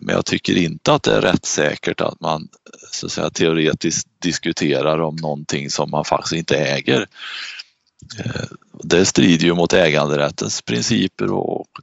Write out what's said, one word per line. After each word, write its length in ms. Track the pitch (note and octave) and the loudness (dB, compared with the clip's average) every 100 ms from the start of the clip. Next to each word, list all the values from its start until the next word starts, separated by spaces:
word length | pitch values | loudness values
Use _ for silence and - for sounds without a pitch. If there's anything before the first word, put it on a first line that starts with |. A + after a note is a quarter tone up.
men 140 | - F#2 | -2 -2
jag 100 | - | 0
tycker 320 | - - F#2+ | -2 0 2
inte 360 | E2 D#2+ - | 2 0 0
att 100 | D3 | 2
det 120 | - G#2+ | 2 2
är 60 | |
rättssäkert 800 | G#2 - - - D2 C2+ - - | 2 2 0 0 0 0 -4 -2
att 180 | D#2 - | -4 -4
man, 280 | E2 D#2 - _ - - - | -4 -4 -6 _ -20 -20 -14
så 140 | - - | -10 -8
att 60 | |
säga, 180 | - E2 | -4 -4
teoretiskt 800 | - E2+ D#2+ D#2 - E2+ - - - | 0 2 4 2 0 -2 -2 -6 -6
diskuterar 800 | F2 - E2 - D#2 C2+ D2 D#2 | -4 -2 -4 -2 0 0 0 0
om 160 | D#2+ D#2+ | -2 -4
någonting 540 | D#2+ D2 D2+ D2 C#2+ | -6 -6 -6 -6 -4
som 220 | - D2+ | -4 -4
man 140 | D2+ D2+ | -2 0
faktiskt 280 | D2 - | -2 -2
inte 240 | E2+ E2 C#2+ | -4 0 0
äger. 500 | C#2 C#2 - C3 G2 - - - - - - _ _ _ - G#2+ | 0 -2 0 0 -2 -10 -14 -12 -14 -16 -20 _ _ _ -16 -10
Eh, 260 | - - - - _ - | -8 -8 -10 -14 _ -12
det 220 | D#2+ E2+ F#2+ | 0 2 4
strider 400 | - A2+ E2 E2+ | 4 6 6 4
ju 80 | |
mot 200 | F2 E2+ | 4 4
äganderättens 880 | F#2+ E2 D2 D2 D2 D2 - G#2 - | 4 4 4 2 2 0 -2 -6 -6
principer 720 | - A#2 A2+ G#2+ F#2+ - G2 | -4 -2 0 0 0 -2 -2
och 360 | F#2+ F2+ F2 - - | -2 -4 -6 -8 -10